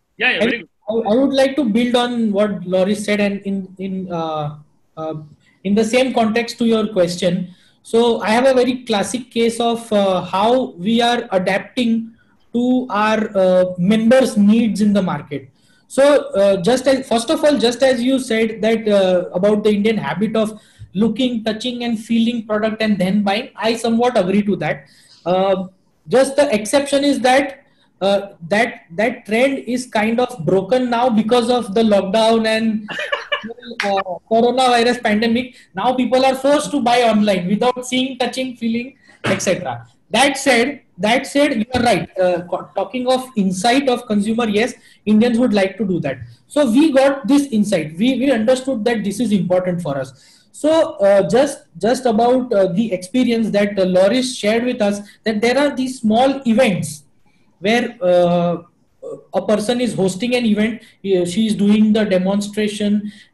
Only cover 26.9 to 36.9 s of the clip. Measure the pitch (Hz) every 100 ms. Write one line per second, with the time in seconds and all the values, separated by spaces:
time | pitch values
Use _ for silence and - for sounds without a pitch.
26.9 | 277 285 233 247 262 285 - _ _ _
27.9 | - 196 202 196 - 165 208 240 - -
28.9 | 165 233 262 - 220 269 269 - 247 -
29.9 | 220 214 233 247 - 151 190 185 254 247
30.9 | 233 254 220 220 247 233 247 226 202 226
31.9 | 196 190 220 220 226 220 220 226 214 -
32.9 | - 605 - - 587 220 240 240 - 208
33.9 | 196 190 170 - 226 240 254 254 240 233
34.9 | 247 226 214 233 233 254 - _ 185 233
35.9 | 254 226 254 262 262 277 294 294 285 233